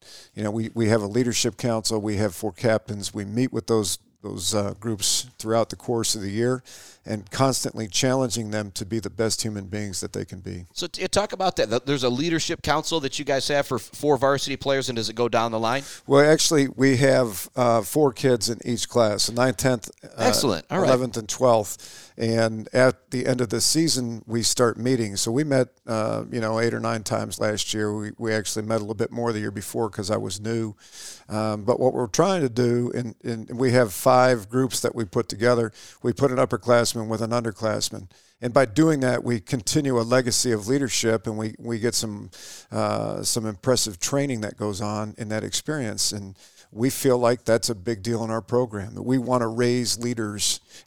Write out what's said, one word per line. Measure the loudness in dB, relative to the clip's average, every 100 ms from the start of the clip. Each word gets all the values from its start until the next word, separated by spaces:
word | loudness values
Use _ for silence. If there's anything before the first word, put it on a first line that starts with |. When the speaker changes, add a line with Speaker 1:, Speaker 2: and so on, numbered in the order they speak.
| -20 -20 -16 -6
Speaker 1:
You |
know, | -4
we, | -2 -4
we | 0 4
have | 4
a | 2
leadership | 0 0 0 -2 -2
council, | -2 0 0 -2
we | -2 0
have | 0 -2
four | -6
captains, | -2 2 2 -2 -8 -8
we | -8
meet | -4 -2 -2
with | -2 0
those, | 0 0 -4 _ _
those, | -12 -6 -2
uh, | -2 -2 -6
groups | -8 -4 -2 -2 -4 -10
throughout | 0 0 0
the | -4
course | -4 -2 0
of | -4
the | -4
year | 0 0 0 -6 -20 -20 -18 -8
and | -8 -6
constantly | 2 2 2 -4 -6 -4
challenging | 0 0 2 0 -4 -4
them | -6 -6
to | -8 -6
be | -6
the | -6
best | -2 -2 -2
human | -4 -6 -8
beings | -8 -6 -8
that | -8
they | -8
can | -10 -12
be. | -12 -12 -12
Speaker 2:
So | -10 -10
t-, | -6 -2
talk | 0 -2
about | -2 -2 0
that. | 0
Th-, | 0
there's | 0 0 0
a |
leadership | 0 0 -2 -2 -4
council | 0 0 0 -2
that | -2 -4
you | -2
guys | -2 2
have | 0 0
for | -4
f-, | -6
four | -2 2 4
varsity | 4 2 -2 -4
players, | 0 0 0
and | -4
does | -4
it | -2
go | 0
down | 2 2
the | 0
line? | 0 -2 -4 -14 4
Speaker 1:
Well, | 6 8
actually, | 6 6 4 2
we | 4 4 6
have, | 6 4 2 -2 -8 0
uh, | 4 4
four | 2 2 2
kids | 2 2 2 0
in | -4
each | -4 -4 0
class, | 2 4 2 0
ninth, | 2 0 2
tenth, | 0 0 -4 -18
uh, | -16 -2
Speaker 2:
Excellent. | 2 2 2 0 -2
All | 0
right. | 4
Speaker 1:
eleventh, | 4 2 -4
and | -6
twelfth. | 2 4 4 2 -8 -16 -20 -18 -4
And | 0 2 0 -2 0
at | 4 4 2 _
the | -4 0
end | 0
of | 0
the | 0
season, | 2 2 2 0 -2 -8 -4
we | 0
start | 0 4 2 2
meeting. | 0 0 0 -2
So | 0
we | 0
met, | 2 2 2 _ -6
uh, | -2 -2 -4 -4
you | -4
know, | -2 0
eight | 0
or | 0
nine | -2 -4
times | -2 -2 -2 -2
last | -2 -2 -4
year. | -2 -2
We, | -2 -6 -6
we | -2
actually | -2 -2 -6 -2
met | -2
a |
little | -2
bit | -4 -4
more | -2 -2
the | -2
year | -4
before | -6 -6 -4 -4
'cause | -4 -4
I | -2
was | -4 -6
new. | -4 -4 -4 -8 -20 -18 -18 -18 -8
Um, | -4 -2 -2
but | 0 2
what | 2
we're | 0 0
trying | 2 2 2
to | 0
do, | 0 2 2 0 -4
and, | -6 -8 -8
and | -8 -8 0
we | 4
have | 4 4
five | 4 6 8 6 4 0
groups | 0 0 0
that | -2 -2
we |
put | -2 -2 -4
together. | 0 2 4 0 -6 -20 -4
We | -4
put | 2 2
an | 2
upperclassman | 0 0 4 4 4 -2 -4
with | -4
an | -2
underclassman. | -2 -2 -4 -2 -2 -4 -8 -16 _ _ _
And | 2
by | 4 4
doing | 4 4 4
that, | 2 0
we | 0 -4
continue | -2 -4 0 0 2 0
a |
legacy | 4 2 2 0 0
of | 0 0
leadership, | 0 0 0 2 0 -2
and | -6
we, | -6 -8
we | -8 -2
get | -2 -2
some, | -4 -8 -14 -18 -20 -20 -8
uh, | -4 -2 -2 -4 -4
some | -4 -2 -4
impressive | -4 0 2 0 -4
training | -4 -2 -2 -2
that | -6 -4
goes | -6 -4
on | -4 -4 -6 -8
in | -6
that | -6
experience. | -4 -6 -4 -6 -4 -2 -4
And | -4 -10 -16 -20 -20 _
we | -2 -2
feel | 2 2 4
like | 4 2 2
that's | 2 0
a | -4
big | -6 -6
deal | -4 -4
in | -2
our | -4
program, | 0 0 0 -4 -10
that | -6
we | 0 0
wanna | 2 0 0
raise | 2 2 2 0 -2
leaders | -4 -4 -6 -2 -2 -2 -8 -20